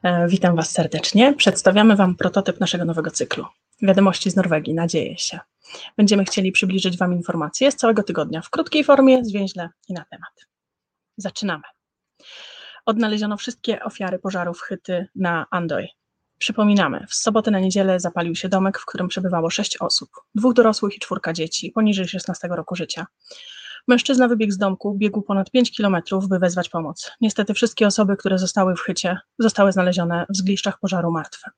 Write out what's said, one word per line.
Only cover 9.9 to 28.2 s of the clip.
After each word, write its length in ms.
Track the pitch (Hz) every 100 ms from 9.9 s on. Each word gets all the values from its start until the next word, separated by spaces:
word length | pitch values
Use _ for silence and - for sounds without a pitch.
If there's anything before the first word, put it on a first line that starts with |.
i 40 |
na 120 | 175 -
temat. 420 | - 170 _ _ _ _ _ _ _ _ -
Zaczynamy. 460 | 196 - 208 160 - _ _ _ _ _ - - - - - - -
Odnaleziono 520 | 220 220 214 208 208
wszystkie 460 | - - - 208
ofiary 360 | 214 - 190 180
pożarów 420 | 190 185 175 175
Hyty 460 | - 185 - 180 190 -
na 300 | 180 170 -
Andøy. 360 | - 170 131 131 _ _ _ _ _
Przypominamy, 680 | - 214 208 202 165 98 -
w 60 | -
sobotę 360 | - 214 214
na 80 | 202
niedzielę 400 | 185 196 190 185
zapalił 360 | 175 180 170 170
się 140 | 190
domek, 300 | 190 190 190
w 60 | -
którym 220 | 185 185
przebywało 420 | - 185 175 165
sześć 280 | - 214 -
osób: 320 | - - - - _ -
dwóch 180 | 240
dorosłych 440 | 240 226 214 202 -
i 20 |
czwórka 340 | - 185 -
dzieci 380 | 165 165 - 202
poniżej 360 | - 214 196 180
szesnastego 480 | 185 - 175 175 175
roku 200 | 208 180
życia. 300 | 220 - 208 _ _ - - - - - -
Mężczyzna 400 | 240 - 262 247
wybiegł 240 | 233 220
z 60 | 190
domku, 380 | 202 190 202 202
biegł 240 | 208 208
ponad 300 | 202 196 190
pięć 200 | 254 240
kilometrów, 560 | - 208 180 170 196 196
by 120 | 185
wezwać 300 | 180 175 170
pomoc. 420 | 170 160 156 - -
Niestety 320 | 226 - 208
wszystkie 340 | 214 233 - 208
osoby, 300 | 196 202
które 200 | 196